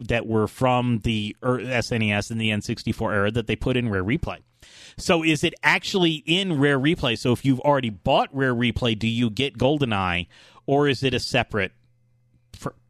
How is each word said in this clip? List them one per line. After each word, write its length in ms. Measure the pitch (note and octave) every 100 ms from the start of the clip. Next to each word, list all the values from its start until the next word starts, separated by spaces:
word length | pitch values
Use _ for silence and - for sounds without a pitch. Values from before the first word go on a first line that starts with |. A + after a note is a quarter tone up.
that 260 | G#2 A#2 G#2
were 220 | A2 G#2+
from 520 | - C3 B2 B2 A#2
the 360 | A#2+ A2 G#2 -
er, 160 | C3 B2
S 320 | A#2+ B2 G#2+
N 80 | A#2+
E 100 | G#2+
S 200 | G#2 G2+
and 100 | A2+
the 100 | A2
N 120 | G#2
sixty-four 500 | - A#2 - G#2+ G#2+
era 180 | G2+ G2+
that 160 | A#2 A2
they 80 |
put 220 | A2 - B2
in 140 | A#2+
Rare 140 | G2
Replay. 340 | F#2 D3 - F2+ _ _ - - - -
So 260 | - E3+
is 220 | D#3+ D3+
it 80 | E3 -
actually 600 | D3 F3+ - G3+ F3 D#3
in 340 | C#3+ F3 G3 D3+
Rare 200 | C#3+ C#3+
Replay? 400 | C#3 F3 C#3 A2
So 140 | C3
if 120 | A#2+
you've 160 | C3+ B2+
already 300 | D3 C#3+ B2
bought 440 | G2+ - D3+ E3
Rare 200 | C#3 C3+
Replay, 440 | A#2+ A#2+ - B2 A2
do 100 | A2+
you 200 | A#2 A#2+
get 300 | G#2 C#3 A#2
GoldenEye, 680 | B2+ D3+ C3+ G#2 F#2 F2 E2+ - - -
or 240 | - C#3 D3
is 140 | C3
it 100 | C3+
a 80 | B2
separate 520 | - B2+ A2+ A2 F#2 _ _ _ _ _ _ _ _
fr-, 160 | - - -